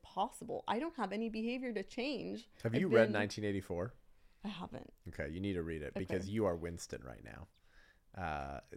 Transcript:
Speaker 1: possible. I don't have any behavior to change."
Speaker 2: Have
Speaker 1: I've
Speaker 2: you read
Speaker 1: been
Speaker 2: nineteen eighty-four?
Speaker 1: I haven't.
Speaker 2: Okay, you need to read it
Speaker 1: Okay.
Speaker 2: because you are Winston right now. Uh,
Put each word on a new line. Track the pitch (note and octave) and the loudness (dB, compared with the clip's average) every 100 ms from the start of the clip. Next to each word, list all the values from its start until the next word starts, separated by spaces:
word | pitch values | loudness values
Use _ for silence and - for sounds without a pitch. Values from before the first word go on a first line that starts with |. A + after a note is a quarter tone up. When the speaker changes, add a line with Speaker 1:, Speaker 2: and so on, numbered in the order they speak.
Speaker 1:
possible. | - - A3 - - - - | -6 -2 -2 -2 -6 -4 0
I | G#3+ | 0
don't | D#4+ D4+ | 0 -2
have | G3 | -2
any | G3+ A3+ | 0 -2
behavior | A3+ A3+ B3+ B3+ | 0 0 -2 -2
to | G#3 | -4
change." | F#3+ - C4 B3 F3 G#3 - - | -4 -2 -2 -2 -4 -6 -10 -4
Speaker 2:
Have | A2+ - | 0 2
Speaker 1:
I've | |
Speaker 2:
you | F#3 | 8
read | A2+ A2 | 8 8
Speaker 1:
been | |
Speaker 2:
nineteen | G#2+ G#2 - G#2 | 6 2 0 0
eighty-four? | G2 - F2 G#2+ - - - - - | 0 0 -2 -2 -6 -20 -20 -20 -10
Speaker 1:
I | G#3 | -8
haven't. | F3 F3+ - - - - | -6 -8 -10 -12 -14 -12
Speaker 2:
Okay, | - D2 | -6 -4
you | E2 | 0
need | G2+ | 0
to | F2+ | 2
read | E2 D#2+ | 0 -2
it | C#2+ G2+ | -4 -4
Speaker 1:
Okay. | |
Speaker 2:
because | F#2 F#2 G2 | -2 0 0
you | G#2+ G2+ | 4 4
are | E2+ | 4
Winston | E2+ E2+ - - A#1+ | -2 -6 -6 -8 -8
right | G#1+ | -12
now. | - A1 - _ - - - - - - | -12 -14 -16 _ -20 -20 -20 -20 -16 -6
Uh, | F2 D2 C#2 C#2 - | -2 -2 -4 -6 -10